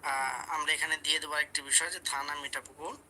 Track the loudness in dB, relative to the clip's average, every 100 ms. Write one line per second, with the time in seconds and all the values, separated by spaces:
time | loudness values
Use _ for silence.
0 | 0 0 0 -2 -4 -2 0 0 0 -2
1 | 2 2 2 -2 0 -4 4 4 4 -2
2 | -4 -2 -2 -4 -4 -6 -8 -10 -8 -8